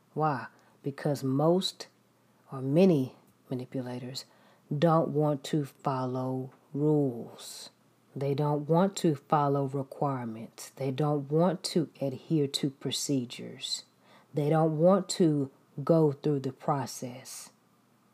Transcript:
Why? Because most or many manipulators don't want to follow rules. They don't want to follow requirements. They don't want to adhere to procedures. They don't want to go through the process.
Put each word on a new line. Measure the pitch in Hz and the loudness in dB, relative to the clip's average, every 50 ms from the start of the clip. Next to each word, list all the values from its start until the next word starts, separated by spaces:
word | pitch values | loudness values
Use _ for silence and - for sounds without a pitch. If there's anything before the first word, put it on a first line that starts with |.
| _ _ - | _ _ -4
Why? | 147 156 151 139 - - - _ _ _ _ _ _ | -2 0 0 0 -2 -6 -12 _ _ _ _ _ _
Because | - 143 131 - - 151 139 131 135 | -10 -8 -6 -4 -2 -2 -2 0 0
most | 131 131 143 151 165 175 190 196 - - - - - _ _ _ _ _ _ _ _ _ _ _ - | 0 2 2 4 4 4 4 2 -2 -6 -10 -16 -18 _ _ _ _ _ _ _ _ _ _ _ -14
or | 143 131 | -10 -6
many | 131 135 143 175 196 190 160 139 131 127 - - _ _ _ _ _ - | -2 2 4 6 6 6 6 4 2 -2 -6 -14 _ _ _ _ _ -10
manipulators | 135 123 127 - - 131 123 123 123 123 127 123 135 - - _ _ _ _ _ _ _ _ - 151 143 | -8 -8 -8 -8 -8 -8 -8 -8 -8 -10 -10 -10 -12 -12 -14 _ _ _ _ _ _ _ _ -6 -2 2
don't | 170 165 160 165 - - | 4 6 6 4 4 2
want | 143 147 151 147 147 143 - | 2 2 2 2 0 -2 -4
to | - 160 156 139 | -2 -2 -2 -2
follow | - - _ - 147 131 131 131 127 127 127 127 131 131 131 131 131 - _ _ _ 135 | -4 -6 _ -4 -4 -2 -2 -4 -4 -4 -4 -4 -4 -4 -6 -8 -10 -14 _ _ _ -4
rules. | 139 151 151 151 147 143 131 120 113 110 - - - - - - - - - _ _ _ _ _ _ _ _ - | 0 2 4 4 4 2 0 -2 -6 -10 -14 -16 -18 -18 -16 -16 -16 -18 -20 _ _ _ _ _ _ _ _ -8
They | 135 139 139 139 | -6 -4 -2 0
don't | 139 147 147 151 147 147 147 | 0 0 0 0 0 0 2
want | 165 170 196 190 - | 4 4 4 2 2
to | - - 165 143 | 0 0 0 0
follow | - - - 165 147 143 143 143 143 139 | 0 -2 0 2 2 4 2 2 0 0
requirements. | 131 135 139 135 - - - 151 139 135 123 120 113 110 113 110 - _ - - - - | -2 -4 -6 -6 -6 -6 -4 -2 -2 -2 -4 -6 -8 -10 -10 -14 -16 _ -18 -18 -16 -10
They | - 135 139 | -6 -6 -4
don't | 131 139 151 147 147 143 139 135 | -2 0 0 0 0 -2 -2 0
want | 151 160 175 185 160 - - | 2 2 4 2 0 -2 -4
to | - - 170 139 - - - | -2 -2 -2 -2 -2 -4 -6
adhere | 139 139 131 - - - 160 151 143 | -6 -6 -6 -6 -4 0 0 2 2
to | 139 - - - 139 | 0 -2 -2 -4 -4
procedures. | - - - 135 - - - - 143 131 120 120 - - - 139 127 131 - - - - - _ _ _ _ _ - - _ _ - | -4 -6 -6 -6 -6 -4 -2 -2 -2 -2 -2 -4 -8 -12 -14 -14 -12 -12 -10 -8 -8 -8 -10 _ _ _ _ _ -20 -20 _ _ -4
They | 156 143 151 | -2 0 2
don't | 160 156 160 160 156 | 2 4 2 2 2
want | 151 165 185 196 185 185 - | 4 6 6 6 4 2 -2
to | - - 180 156 147 143 135 135 - _ _ _ _ 147 139 | 0 2 2 4 4 2 0 -4 -6 _ _ _ _ -4 0
go | - 165 165 156 147 | 2 4 4 4 2
through | 135 - - 156 147 135 | 2 0 -2 -2 -2 -2
the | 127 131 | -2 -6
process. | 131 - - 165 147 135 123 - - - 131 123 123 127 - - - - - - _ _ _ _ _ _ _ _ _ _ _ _ | -8 -6 -4 -2 -2 -2 -4 -8 -10 -12 -12 -12 -12 -14 -16 -16 -16 -16 -18 -20 _ _ _ _ _ _ _ _ _ _ _ _